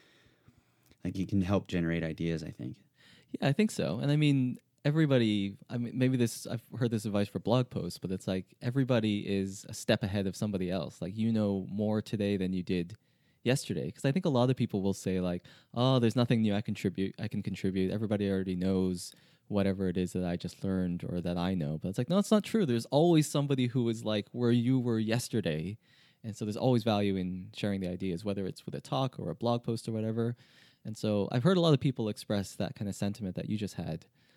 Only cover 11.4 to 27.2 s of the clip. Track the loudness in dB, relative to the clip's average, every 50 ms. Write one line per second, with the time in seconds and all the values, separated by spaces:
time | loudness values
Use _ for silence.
11.4 | 2 2 2 0 -2 -4 -4 -2 0 0 0 0 -2 -2 -2 -2 0 0 2 0
12.4 | 0 0 -2 -2 -2 0 0 0 0 -2 -8 -18 _ _ _ _ _ _ _ _
13.4 | 0 0 0 0 0 -4 -4 -4 -4 -6 -6 -2 -2 0 0 2 0 2 4 4
14.4 | 4 4 4 2 0 0 0 0 0 0 -2 -2 -2 -2 -2 0 0 -2 -2 -4
15.4 | _ -12 -20 -20 _ _ -2 2 2 4 4 4 4 4 4 2 2 2 2 2
16.4 | 2 2 0 0 -2 -4 -6 -2 -2 -4 -2 -2 -4 -4 -4 -6 -8 -6 -6 -4
17.4 | -6 -4 -6 -2 -2 -2 0 2 0 0 0 -2 -2 0 0 0 2 0 0 0
18.4 | 0 -2 -2 0 0 2 2 4 2 2 0 -2 -6 -12 -16 -20 _ _ _ _
19.4 | _ -4 0 0 2 2 0 0 -2 -2 0 0 -2 0 -2 -2 -2 -2 -2 -2
20.4 | -4 -8 -10 -6 -4 -2 0 0 0 0 -2 -4 -4 -4 -4 -4 -2 -2 -2 0
21.4 | 0 0 0 0 -2 -2 -4 -4 -4 -4 -2 -2 -2 0 0 0 2 4 2 2
22.4 | 2 2 0 0 2 2 2 0 0 2 2 4 6 6 6 6 4 4 0 0
23.4 | 0 0 2 2 0 0 2 0 0 0 0 -2 -2 -2 -2 -2 -2 -4 -4 0
24.4 | 2 4 4 4 4 4 2 2 2 2 0 0 2 2 2 0 0 0 -2 0
25.4 | 0 0 -2 -2 -2 -6 -8 -8 _ _ _ _ _ _ _ _ -12 -12 -8 -6
26.4 | -6 -6 -4 0 2 2 2 4 2 2 2 2 2 2 0 0